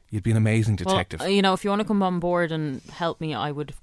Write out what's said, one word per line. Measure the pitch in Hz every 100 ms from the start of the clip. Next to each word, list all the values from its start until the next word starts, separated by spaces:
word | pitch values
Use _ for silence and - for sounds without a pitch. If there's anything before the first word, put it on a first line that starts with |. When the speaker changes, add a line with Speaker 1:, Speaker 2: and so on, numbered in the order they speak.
| _
Speaker 1:
You'd | 107
be | 104
an | 110
amazing | 107 110 110 98
Speaker 2:
Well, | 185
Speaker 1:
detective. | 190 - -
Speaker 2:
uh, | 165
you | 202
know, | 190
if | 190
you | 202
wanna | 202
come | 214 208
on | 185 180
board | 175 175 170
and | 160 151 127 -
help | - 170 -
me, | 160
I | 127 143
would | 143 143 139